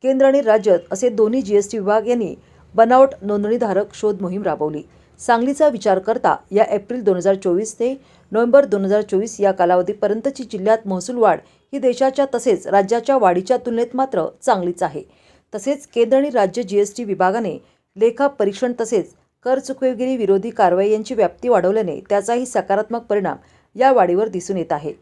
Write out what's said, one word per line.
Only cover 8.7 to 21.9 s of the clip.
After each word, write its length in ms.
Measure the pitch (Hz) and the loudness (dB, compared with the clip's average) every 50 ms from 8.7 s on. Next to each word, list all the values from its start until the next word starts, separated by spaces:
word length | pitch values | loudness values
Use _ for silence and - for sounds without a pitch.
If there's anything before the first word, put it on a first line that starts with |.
| 208 202 196 | 0 -2 0
हजार 180 | 185 202 208 | 0 0 0
चोवीस 340 | 208 202 - 185 208 226 - - | 0 0 -2 -2 -2 -4 -4 0
या 120 | 202 196 | 0 0
कालावधीपर्यंतची 920 | 190 190 180 175 180 180 180 185 208 208 - 208 208 226 214 269 269 - 254 | 2 2 2 2 4 2 2 -2 -4 -4 -2 -2 -2 -2 -4 -6 -6 -6 -14
जिल्ह्यात 420 | - - 202 185 214 220 220 220 | -10 -10 -4 0 0 0 0 0
महसूल 300 | 202 190 180 180 - 247 | -4 -6 -6 -6 -6 -2
वाढ 220 | 240 226 202 165 135 - _ _ _ _ _ | 2 4 4 2 2 -4 _ _ _ _ _
ही 60 | - 277 | -10 -2
देशाच्या 460 | - 254 240 240 269 262 262 285 277 269 - | 0 0 0 2 0 0 2 0 -2 -2 -2
तसेच 320 | 240 - 262 202 175 - | -4 0 0 -2 0 -2
राज्याच्या 500 | - 190 202 196 196 226 233 233 285 269 | 0 0 0 2 2 -2 -2 0 0 0
वाढीच्या 400 | 262 214 185 175 175 185 - 254 | 2 2 2 2 0 0 0 -2
तुलनेत 380 | 247 247 247 226 226 240 233 240 | -2 -2 -4 -4 -4 -4 -4 -2
मात्र 300 | 254 262 262 254 - - - - _ | -4 -4 -2 -2 -4 -4 -4 -8 _
चांगलीच 400 | - - 233 190 180 175 175 175 | 0 0 0 0 0 -6 -4 -4
आहे. 200 | 180 160 143 156 - _ _ _ _ _ _ _ _ _ | -6 -6 -6 -10 -16 _ _ _ _ _ _ _ _ _
तसेच 340 | - 214 - 269 285 285 - | -14 -8 -4 -4 -4 -4 -6
केंद्र 300 | _ _ 233 233 226 262 | _ _ 0 2 2 4
आणि 140 | 262 277 294 | 2 2 2
राज्य 320 | 247 247 202 190 - 233 | 0 0 0 0 -2 -6
जीएसटी 420 | 247 180 202 202 202 202 - - 240 | -6 -2 0 0 0 0 -4 -10 -6
विभागाने 520 | 202 190 160 185 185 190 233 226 190 151 - _ _ _ _ _ _ _ | -6 -2 0 0 0 0 -2 -4 -6 -8 -10 _ _ _ _ _ _ _
लेखा 300 | 190 214 233 233 - 277 285 | 0 0 0 0 0 -2 -2
परीक्षण 440 | 277 _ 214 196 196 - 254 247 240 240 | 0 _ -2 -2 -2 -4 -4 -4 -4 -4
तसेच 340 | 226 220 240 202 170 - _ _ _ _ _ _ _ | -4 -2 -2 -2 -2 -2 _ _ _ _ _ _ _
कर 140 | 247 262 262 | -2 -2 -2
चुकवेगिरी 580 | 269 - 269 262 269 254 254 214 254 254 262 | -2 -8 -8 -2 -2 -2 -2 -2 -4 -4 -2
विरोधी 340 | 247 214 185 196 196 190 233 | -2 0 2 0 0 0 -4
कारवाई 400 | - - 208 180 175 185 196 208 | 0 2 2 2 4 2 2 2
यांची 240 | 214 214 214 - 254 | 0 -2 -2 -6 -2
व्याप्ती 340 | 214 208 - - _ - 247 | 0 0 0 0 _ -2 2
वाढवल्याने 500 | 240 196 175 180 202 220 214 180 | 2 2 2 2 0 0 -2 -2